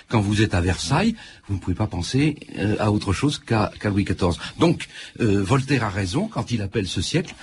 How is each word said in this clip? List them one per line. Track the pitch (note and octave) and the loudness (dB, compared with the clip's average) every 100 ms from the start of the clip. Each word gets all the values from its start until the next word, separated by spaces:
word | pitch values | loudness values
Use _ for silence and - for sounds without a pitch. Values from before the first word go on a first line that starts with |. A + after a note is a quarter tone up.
| - | -2
quand | A2+ | 0
vous | G2 G#2 | 2 2
êtes | G#2+ | 2
à | F#2 | 2
Versailles, | F2+ F2 E2 D#3 A3+ A3+ - - - | 0 0 0 2 2 0 -8 -14 -6
vous | |
ne | G2 | -4
pouvez | - | -2
pas | - G#2+ | -2 -2
penser, | F2 E2 C3 D3+ - - - | -2 -2 2 2 0 -8 -4
euh, | G2+ G#2 | -2 2
à | G#2+ | 2
autre | G#2 G2 | 2 0
chose | F2 D3 - | 0 0 0
qu'à, | - A2+ F#2 - | 0 2 2 0
qu'à | G#2+ | 0
Louis | G2+ | 0
quatorze. | G2 F2 F2+ E2 - - | 0 2 0 0 -4 2
Donc, | E3+ - - - - - | 2 2 -4 -14 -12 -2
euh, | A2+ G2+ | 2 2
Voltaire | F#2+ C3+ C3+ C3+ | 2 2 2 0
a | A2 | 0
raison | F#2 F#2 B2+ A3 | -2 -2 -2 -2
quand | C3 - | -4 -4
il | A2+ | -2
appelle | G2 A#2 F#2 | -2 -2 -2
ce | G2 | -4
siècle | - E3 - - | -2 -2 -4 -10